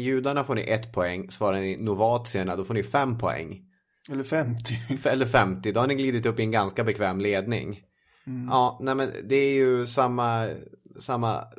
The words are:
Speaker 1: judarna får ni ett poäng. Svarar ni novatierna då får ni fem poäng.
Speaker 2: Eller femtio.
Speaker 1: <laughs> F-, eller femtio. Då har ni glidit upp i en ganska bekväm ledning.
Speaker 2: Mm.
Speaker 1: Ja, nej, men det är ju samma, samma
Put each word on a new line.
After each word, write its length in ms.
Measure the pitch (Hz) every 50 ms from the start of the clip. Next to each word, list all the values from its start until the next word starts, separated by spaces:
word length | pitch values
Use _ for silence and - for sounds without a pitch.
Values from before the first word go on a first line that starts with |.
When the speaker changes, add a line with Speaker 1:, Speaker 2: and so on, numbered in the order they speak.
Speaker 1:
judarna 420 | 123 127 135 131 127 139 143 143 135
får 100 | 139 127
ni 80 | 110
ett 300 | - - 110 110 - -
poäng. 380 | - 98 90 87 90 92 95 -
Svarar 300 | - - 107 101 95 98
ni 160 | 95 95 95
novatierna 800 | - 110 110 101 95 110 113 120 120 117 - - 98 92 92 87
då 80 | 92 95
får 100 | - 113
ni 80 | 107
fem 360 | 98 117 - 139 139 131 117 113
poäng. 420 | 98 87 60 71 82 78 - - - _ _ _ _ _ _ _ _ -
Speaker 2:
Eller 120 | 143 135 131
femtio. 500 | - 160 160 151 120 117 113 - - 120 -
Speaker 1:
<laughs> 120 | - - 135
F-, 120 | 135 -
eller 200 | 147 131 131 131
femtio. 460 | 117 - 123 104 95 92 92 - 107
Då 80 | 98 113
har 60 | 127
ni 80 | 139 143
glidit 320 | 135 135 131 120 117 120
upp 120 | 117 110 -
i 40 |
en 80 | 113 110
ganska 340 | 113 110 101 95 95 - 113
bekväm 360 | 113 101 - 104 92 92 95
ledning. 600 | 101 104 101 95 95 117 113 92 65 87 104 - - _ _ _ _ _ _ _ _
Speaker 2:
Mm. 220 | 135 131 123 123 127
Speaker 1:
Ja, 300 | 127 131 123 123 123 -
nej, 120 | 131 131 131
men 160 | 135 135 - - - - 107
det 80 | 135
är 180 | 139 139 139 139
ju 320 | 135 131 127 127 123 123
samma, 640 | 120 117 135 127 123 123 120 120 120 117 113 113 98 78 - - - - - _ - - -
samma 440 | - - 127 120 117 113 101 71 - - -